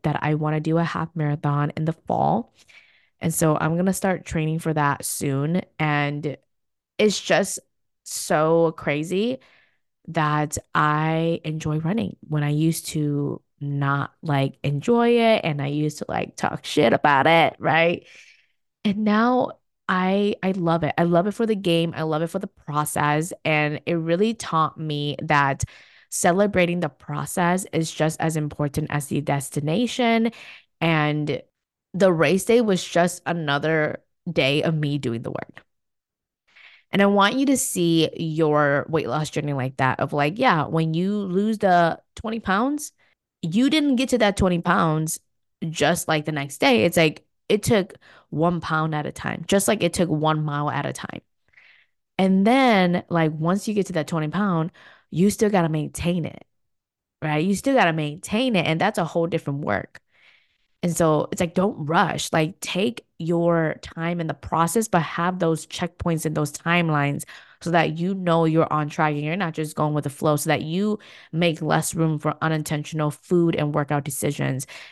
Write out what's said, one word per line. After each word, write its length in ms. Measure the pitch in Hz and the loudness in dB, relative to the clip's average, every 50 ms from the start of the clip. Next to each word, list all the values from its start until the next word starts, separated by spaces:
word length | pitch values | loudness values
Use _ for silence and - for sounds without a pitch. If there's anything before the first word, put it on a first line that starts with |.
| - | -4
that 200 | 156 147 - - | -2 -2 0 0
I 120 | 151 151 | 0 0
wanna 260 | 151 151 151 156 156 | 0 0 -2 -2 -2
do 160 | 151 156 160 | 0 0 0
a 80 | 170 170 | 2 0
half 280 | 160 - 175 165 165 - | 0 -2 -6 -6 -6 -4
marathon 580 | 165 151 147 147 156 - 147 143 147 147 147 - | -2 -2 -2 -2 -2 -2 0 0 0 0 -2 -4
in 80 | - 156 | -4 -4
the 80 | 160 | -4
fall. 640 | 156 - _ - - 120 139 147 165 220 240 - _ _ _ - - - - _ _ _ _ _ _ _ | -4 -4 _ -2 0 0 2 2 0 0 -4 -8 _ _ _ -20 -20 -20 -20 _ _ _ _ _ _ _
And 140 | - 165 160 | -4 -4 0
so 240 | - 170 156 151 | 2 2 2 2
I'm 180 | - 156 160 165 | 2 0 0 0
gonna 160 | 170 180 196 | 0 0 0
start 340 | 185 - - 196 180 - - | 0 0 -2 -2 -2 -4 -6
training 340 | - - 165 156 156 160 165 | -6 -4 -2 -2 -2 -2 -2
for 140 | - 165 151 | -2 -2 0
that 300 | 156 147 143 139 - - | 2 2 0 0 -2 -6
soon. 600 | - - - 180 143 135 139 143 156 170 185 - - _ - | -8 -6 -4 -2 -2 -2 -2 -2 0 -2 -2 -4 -6 _ -2
And 580 | 156 151 147 147 147 143 147 147 147 151 127 - _ _ _ _ _ _ _ _ _ _ _ | 0 2 2 2 0 -2 -4 -4 -6 -8 -8 -10 _ _ _ _ _ _ _ _ _ _ _
it's 220 | - 214 214 190 - | 2 2 2 2 0
just 400 | - - 170 156 196 - - - - _ _ _ _ _ _ _ _ | 0 2 2 2 2 0 -4 -10 -14 _ _ _ _ _ _ _ _
so 680 | - - - - - 180 151 156 160 165 165 165 160 160 | -12 -10 -8 -2 0 2 2 4 4 4 4 4 2 0
crazy 640 | - - 160 143 147 156 175 180 190 214 240 254 - _ _ _ _ _ _ _ _ _ _ _ _ _ | -2 -4 -2 -2 -2 -2 -2 -2 -2 -2 -2 -4 -6 _ _ _ _ _ _ _ _ _ _ _ _ _
that 500 | - 160 170 156 147 151 151 151 151 - - - _ - | -4 0 0 2 2 2 0 0 -2 -4 -10 -10 _ -2
I 680 | 160 151 151 151 151 156 160 160 160 165 165 170 - - | 0 2 2 2 2 2 0 0 0 0 0 -2 -2 -4
enjoy 360 | 160 156 156 - 156 151 156 | -6 -6 -4 -4 -2 -2 -2
running 360 | 160 160 208 233 208 - - - | -2 -2 -2 -2 -4 -4 -8 -12
when 220 | - - 151 151 147 | -8 -4 -2 -2 0
I 80 | 143 | 0
used 340 | 147 151 160 165 160 - - | 2 2 2 2 0 -2 -6
to 540 | - - 156 151 147 143 143 143 139 110 - - _ _ _ | -6 -4 -2 -2 0 -2 -2 -2 -4 -6 -8 -12 _ _ _
not, 540 | 143 143 143 143 143 139 139 143 - - _ _ | -8 -6 -4 -2 0 0 0 -2 -4 -6 _ _
like, 380 | - 160 143 139 139 135 - _ - | -4 -2 0 0 0 0 -2 _ -4
enjoy 460 | 143 143 143 - - 240 233 240 240 | -4 -4 -2 0 2 2 4 4 4
it, 320 | 240 233 226 226 220 - - | 4 4 4 4 4 2 0
and 180 | 160 147 143 | -2 -2 -2
I 60 | 139 | -4
used 300 | 143 147 151 151 151 151 | -2 -2 -2 -2 -2 -4
to, 80 | - - | -6 -6
like, 300 | - - - - - - | -6 -4 -4 -4 -6 -8
talk 260 | - - - - - - | -8 -6 -6 -6 -8 -10
shit 300 | - - 147 151 - - | -2 0 2 4 4 4
about 340 | - - 147 143 131 139 | 4 4 4 4 6 6
it, 300 | 156 165 165 156 - - - | 6 6 6 4 2 0 -2
right? 480 | 110 156 143 160 165 175 175 - - - - - - - _ _ _ _ _ _ _ _ _ _ - | -2 0 2 2 2 2 0 -4 -8 -16 -20 -20 -20 -20 _ _ _ _ _ _ _ _ _ _ -4
And 140 | 214 190 214 | -2 -2 0
now 600 | 214 208 208 214 226 247 254 254 - - - - _ _ _ _ _ - | 0 2 2 2 2 2 2 0 0 -2 -6 -12 _ _ _ _ _ -2
I, 460 | 190 185 185 185 190 202 208 208 - - - | 0 0 2 2 2 2 0 0 -2 -2 -2
I 80 | 190 | -2
love 320 | 190 196 170 165 165 170 170 | -2 0 0 0 2 2 0
it. 100 | 147 - | 0 0
I 60 | - 170 | 0 2
love 240 | 175 175 170 180 | 4 4 2 2
it 60 | 208 202 | 0 -2
for 120 | - 233 | -2 -2
the 100 | 220 220 | 0 -2
game. 380 | 190 196 175 170 165 165 170 - | 0 0 2 2 2 2 0 -2
I 60 | - | -4
love 200 | 160 160 156 151 | -4 -2 -2 -2
it 60 | 165 | -2
for 120 | 165 - 190 | -4 -4 -6
the 80 | 190 | -8
process. 840 | - - _ _ - 147 151 151 - - - 151 147 147 156 160 185 - - - | -8 -12 _ _ -4 -2 -2 -2 -2 -2 0 2 2 2 0 0 -4 -8 -6 -2
And 340 | 160 156 151 151 147 151 - - | 0 0 2 0 0 -2 -4 -4
it 100 | - 170 | -2 -2
really 380 | 170 160 165 170 175 208 226 226 | -2 0 0 0 2 2 0 -2
taught 440 | - - - - 160 156 147 - | -4 -6 -2 0 0 0 -2 -4
me 380 | - 160 156 147 143 147 147 139 - - | -6 -6 -6 -4 -4 -4 -4 -6 -6 -2
that 400 | 160 151 143 139 139 139 - - - - - - - _ - _ _ | 2 4 4 4 2 0 -2 -6 -10 -10 -16 -20 -20 _ -20 _ _
celebrating 720 | - - - 180 170 190 208 202 202 185 175 170 175 175 | -6 0 2 2 4 4 2 2 2 2 2 2 0 -2
the 80 | 175 143 | -4 -6
process 760 | - _ - - 147 147 143 - - 185 175 170 180 185 202 - | -6 _ -12 -8 -8 -6 -8 -4 -2 0 2 2 2 0 -2 -4
is 180 | - 165 160 160 | -4 -4 -4 -4
just 300 | - - 151 160 156 - | -2 -2 -2 -2 0 -2
as 160 | 170 160 165 | -2 -2 -2
important 520 | 156 151 147 - - 147 143 - 156 151 - | -2 -4 -4 -4 -4 -4 -2 -2 -4 -4 -2
as 180 | - 147 135 | -4 -4 -4
the 140 | - - 147 | -4 -4 -4
destination. 1120 | 147 - 143 139 135 - - 147 143 151 160 208 247 220 - - 247 233 226 226 226 233 - - - - - - _ _ _ _ | -2 -2 -2 -2 -4 -6 -6 -4 -2 -2 0 0 -2 -2 -2 0 2 2 2 2 2 0 -4 -8 -16 -20 -20 -20 _ _ _ _
And 600 | 165 165 160 156 151 151 147 151 147 151 135 - - _ _ _ _ _ _ _ _ _ - | 0 2 2 2 2 0 0 -2 -2 -2 -4 -6 -8 _ _ _ _ _ _ _ _ _ 0
the 180 | 175 196 190 | 4 4 4
race 320 | 175 156 160 143 180 190 - | 6 4 4 4 2 2 2
day 160 | - 226 247 | 4 4 4
was 240 | 233 214 185 175 - | 4 4 2 0 -2
just 380 | - - 170 175 175 - - - | 0 2 2 2 2 0 -4 -6
another 800 | - 170 170 156 147 143 143 139 156 160 156 151 147 - - _ _ _ _ _ 180 | -6 -4 -2 0 0 0 0 0 0 0 0 0 -2 -4 -8 _ _ _ _ _ -4
day 320 | 160 175 139 131 143 151 | 0 0 2 2 2 2
of 140 | - 170 160 | 0 0 0
me 220 | 151 151 143 143 | 0 0 -2 -2
doing 240 | 143 131 120 117 117 | -2 -2 -4 -4 -4
the 100 | 107 - | -6 -8
work. 320 | - - - - - - - _ _ _ _ _ _ _ _ _ _ _ _ _ _ _ _ _ _ - - - - _ _ _ | -8 -8 -10 -12 -16 -20 -20 _ _ _ _ _ _ _ _ _ _ _ _ _ _ _ _ _ _ -20 -20 -20 -20 _ _ _
And 100 | - 185 | 0 2
I 40 | 202 | 4
want 300 | 202 202 202 196 208 247 | 4 6 4 4 4 2
you 100 | 262 285 | 2 2
to 100 | 269 269 | 2 2
see 540 | 254 - - - 190 175 170 165 165 156 - - | 2 0 -2 -2 0 2 4 4 4 4 2 0
your 680 | - 165 160 156 156 160 151 151 147 147 143 143 139 - - | -4 -6 -4 0 2 2 4 4 4 4 4 2 0 0 0
weight 180 | 156 156 - | -2 -2 0
loss 220 | 110 123 151 156 - | -2 -2 -2 -4 -4
journey 240 | - 151 151 147 143 | -4 -4 -4 -2 -4
like 240 | 135 127 131 131 | -4 -4 -4 -2
that, 240 | - 135 127 - - | 0 2 2 2 0
of, 100 | - - | -2 -2
like, 260 | - 147 147 151 175 | 0 0 0 0 0
yeah, 280 | 226 262 254 185 156 143 | 2 2 4 4 2 0
when 280 | - 131 165 160 160 160 | 0 0 0 0 0 0
you 220 | 165 180 196 208 | 0 -2 -2 -2
lose 440 | 208 202 185 175 190 208 220 220 202 | -4 -4 -2 -2 0 0 0 0 0
the 400 | 208 190 180 175 170 160 156 - _ _ _ | 2 4 6 6 4 2 0 -4 _ _ _
twenty 260 | - - 220 226 233 | -12 -8 -8 -8 -4
pounds, 500 | - 196 185 202 240 277 294 302 - - - _ _ _ _ _ _ _ _ _ | -2 0 0 0 0 0 -2 -4 -6 -12 -16 _ _ _ _ _ _ _ _ _
you 280 | - 165 160 226 262 277 | -6 -2 2 2 2 4
didn't 260 | 294 311 294 285 262 | 2 2 2 2 2
get 140 | 233 269 - | 2 2 2
to 80 | 254 | 2
that 180 | 220 220 202 202 | 2 2 2 2
twenty 240 | - 202 185 175 170 | 2 2 2 2 0
pounds 600 | 170 170 175 208 180 160 156 156 156 160 - - _ _ _ _ _ _ _ _ - 160 | 0 0 2 2 2 2 2 0 -2 -4 -6 -8 _ _ _ _ _ _ _ _ -10 -8
just, 400 | 160 - 147 147 175 160 - - | -2 2 2 2 2 0 0 -2
like, 160 | 160 151 147 | -2 -2 -2
the 80 | 165 156 | -4 -4
next 240 | 143 139 135 - | -4 -4 -6 -4
day. 260 | - - 277 254 226 - | 0 2 4 4 4 4
It's 140 | 175 - | 2 4
like, 260 | 175 160 160 - - - _ _ _ _ - | 4 2 2 0 -4 -12 _ _ _ _ 0
it 140 | 202 214 - | 0 0 2
took 300 | - 240 202 180 - - - _ - - - _ _ | 2 2 2 0 -2 -8 -20 _ -20 -20 -20 _ _
one 300 | 156 147 160 175 175 165 | -2 0 0 2 0 -2
pound 340 | - - 160 156 156 160 156 | -2 -2 -2 -2 -2 -2 -2
at 120 | 151 143 | -4 -6
a 60 | 135 | -6
time, 340 | - - - - - - 165 | -8 -8 -8 -8 -6 -6 -2
just 220 | - 185 196 - - | 0 2 2 2 2
like 120 | 220 - | 2 2
it 120 | 170 175 - | 0 0 0
took 160 | - 180 170 | 0 0 0
one 340 | 156 151 156 156 156 156 151 | 0 2 2 2 2 0 -2
mile 260 | 147 143 147 147 147 | -2 -2 -2 -2 -2
at 160 | 123 143 143 | -4 -4 -4
a 60 | 135 | -6
time. 300 | 131 - - - - 50 - _ _ _ _ _ _ _ _ _ _ _ _ _ _ _ _ _ _ | -6 -8 -10 -12 -14 -16 -18 _ _ _ _ _ _ _ _ _ _ _ _ _ _ _ _ _ _
And 280 | - 190 190 190 190 196 | 0 2 4 4 4 4
then, 580 | 220 247 269 269 247 220 190 185 175 175 185 - - | 4 4 6 4 4 4 4 4 2 2 -2 -2 -2
like, 220 | 175 165 160 156 | 0 2 2 0
once 380 | 156 151 156 170 185 202 - - | 0 -2 0 0 0 0 -2 -2
you 40 | 208 | -2
get 120 | 208 185 | -2 -2
to 60 | - 180 | -2 -2
that 140 | 160 151 | -4 -4
twenty 200 | - 175 160 156 | -2 -2 -2 -2
pound, 440 | 151 156 185 208 202 175 165 160 180 - - - - - _ _ _ | -2 -2 -2 0 0 0 0 0 -2 -6 -12 -20 -20 -20 _ _ _
you 180 | - 151 185 208 | 0 2 2 2
still 200 | 196 - 220 208 | 4 2 2 2
gotta 200 | 208 190 165 160 | 4 2 2 2
maintain 560 | 156 156 147 135 - - - 170 180 180 147 | 0 -2 -4 -6 -6 -4 -2 -2 -2 -2 -4
it, 200 | - - - - _ _ _ _ _ _ _ _ _ _ _ _ _ _ _ | -6 -10 -16 -20 _ _ _ _ _ _ _ _ _ _ _ _ _ _ _
right? 240 | 156 156 151 151 160 | -4 -2 0 0 0
You 100 | 196 202 | 0 0
still 200 | 190 - 269 269 | 0 0 2 4
gotta 180 | 247 196 170 160 | 4 4 4 2
maintain 640 | 160 151 147 147 175 - - 208 220 262 254 226 | 0 -4 -4 -6 -10 -8 -4 -2 -2 0 2 0
it. 100 | 180 151 | 2 2
And 160 | - 160 165 | 0 0 0
that's 160 | 185 208 - | 0 0 0
a 80 | - 170 | -2 -4
whole 220 | 160 - 175 165 | -2 -2 -2 -2
different 320 | 170 165 160 - 151 139 139 | 0 -2 -4 -4 -4 -6 -4
work. 420 | 156 - 104 92 - - - - _ _ _ _ _ _ _ _ _ _ _ _ _ _ _ _ - | -4 -2 -2 -4 -4 -8 -16 -20 _ _ _ _ _ _ _ _ _ _ _ _ _ _ _ _ -4
And 120 | 175 160 | -2 0
so 340 | - 170 160 156 - - - | 2 2 2 2 2 0 -2
it's 80 | - - | -4 -4
like, 140 | 185 165 - | -4 -2 0
don't 320 | 185 185 208 302 - 151 | 0 0 0 -2 -4 -4
rush, 460 | 143 165 185 196 151 - 151 - - - | 0 2 2 2 0 -2 -6 -4 -2 0
like, 260 | 165 156 156 196 - | 0 0 0 -4 -8
take 460 | - - - 180 202 240 226 - - _ _ | -10 -6 -4 -2 -2 -2 -4 -8 -14 _ _
your 600 | - 165 160 175 170 170 170 170 165 160 156 - - | -8 -4 -2 0 2 2 2 2 2 2 0 -2 -6
time 380 | - - - 170 165 170 175 175 | -12 -14 -10 -6 -4 -4 -4 -4
in 80 | 165 | -4
the 60 | 160 151 | -6 -6
process, 540 | - - - - 160 165 165 - 233 220 | -8 -8 -4 0 0 0 2 2 0 0
but 140 | - - 175 | 2 0 0
have 380 | 147 - - - 170 180 185 180 | 0 -2 -4 -2 -2 -2 -2 0
those 260 | 180 165 160 156 - | 0 0 0 -2 -4
checkpoints 600 | - - - 185 170 - - - 175 165 156 - | -10 -8 -8 -8 -8 -8 -6 -4 -2 -2 -2 -2
and 100 | 160 156 | -2 -2
those 160 | 156 151 143 | -2 -2 -2
timelines 720 | - - - 165 170 175 170 160 151 147 143 143 143 147 - - - - - - - _ | -4 -6 -2 0 0 2 2 2 0 0 0 0 -2 -4 -8 -12 -16 -20 -20 -20 -20 _
so 100 | - 175 | -4 0
that 260 | 165 170 160 156 156 | 2 2 2 2 0
you 160 | 165 170 185 196 | -2 -4 -4 -4
know 320 | 196 185 175 165 165 165 | -2 0 2 2 4 4
you're 260 | 160 156 160 156 - | 4 4 2 2 2
on 180 | 151 151 147 147 | 0 -2 -2 -4
track 240 | - - 160 151 147 | -2 0 0 0 0
and 100 | 147 147 | -2 -4
you're 140 | 151 165 | -4 -4
not 160 | 202 190 165 160 | -4 -4 -4 -4
just 220 | - 156 151 - | -6 -8 -6 -4
going 180 | - 151 151 147 | -2 -2 0 0
with 100 | 151 143 | -2 -2
the 60 | 143 | -4
flow, 260 | - - - 156 147 | -6 -2 0 0 0
so 140 | 147 - 160 | 2 0 0
that 120 | 151 113 | 0 0
you 380 | 123 156 165 185 208 214 208 208 - - - - - _ | -2 -4 -4 -2 -2 -2 -4 -4 -8 -16 -20 -20 -16 _
make 300 | - 160 180 175 156 160 | -2 0 0 0 0 -2
less 340 | 160 151 156 160 156 - - | -2 0 0 0 0 -2 -2
room 240 | 160 160 160 156 147 | 0 0 0 0 -2
for 160 | - 156 147 - | -2 -4 -4 -2
unintentional 680 | 160 160 160 156 151 - 160 147 147 - 160 156 151 147 | -2 -2 -2 -2 -4 -4 -6 -6 -6 -6 -4 -2 -2 -2
food 460 | 143 - _ - 185 175 170 165 165 | -4 -6 _ 0 2 2 2 2 0
and 180 | - 151 147 147 | 0 -2 -2 -2
workout 300 | 151 143 - 147 143 139 | -2 -2 0 -2 -2 -2
decisions 640 | 147 135 - - 147 143 - 139 135 135 131 135 - - - - - | -4 -6 -4 -4 -4 -4 -2 -4 -4 -4 -6 -8 -12 -16 -20 -20 -20